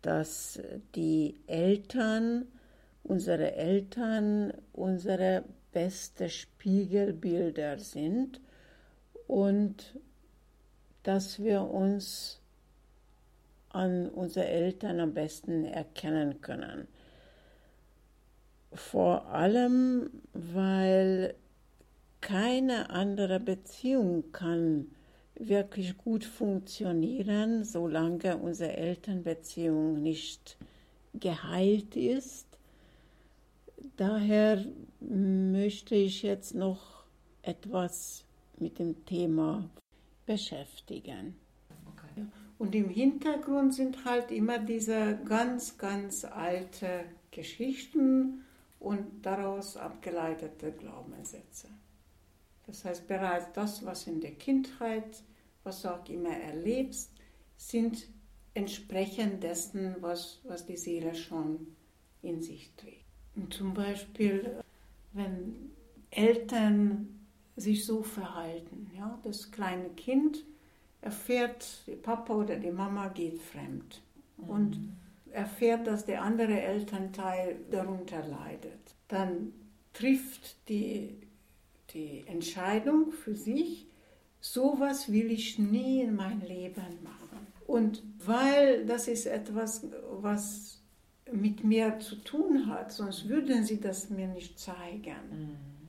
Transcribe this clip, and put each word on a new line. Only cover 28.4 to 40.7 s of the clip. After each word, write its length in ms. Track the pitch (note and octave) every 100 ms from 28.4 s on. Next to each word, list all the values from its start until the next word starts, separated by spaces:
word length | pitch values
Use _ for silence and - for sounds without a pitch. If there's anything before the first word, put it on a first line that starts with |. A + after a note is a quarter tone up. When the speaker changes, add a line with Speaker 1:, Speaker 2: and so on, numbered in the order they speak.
| E3+ D#3+ D#3+
Speaker 1:
Elternbeziehung 1300 | - E3+ F3 - F#3 E3+ E3 - - E3 D#3 D#3 D3+
nicht 540 | D#3 D#3 - - - - - - - _ _
geheilt 840 | A#3 F#3 D#3+ - F3+ F#3+ G#3 G#3
ist. 520 | - A#3 C4 - - - - - - - - - - _ _ _ _ - - C#4 -
Daher 680 | F#3+ G#3+ G#3 G#3+ G#3+ G#3 A3 - - -
möchte 960 | - G3 G3 F#3+ F#3+ F#3+ G#3 G3+ -
ich 280 | G#3+ G3 F#3+
jetzt 320 | G#3 G3 -
noch 500 | F3+ F#3+ F#3+ - - - _ _ _
etwas 840 | - E3+ G3 F#3 F3+ - - - _ _ _ -
mit 200 | D#3+ -
dem 260 | E3+ D#3+
Thema 640 | - F3 F3 D#3+ D#3 G#3+ E3+ - _ _ _ _
beschäftigen. 1120 | - G#3+ - C#3 C#3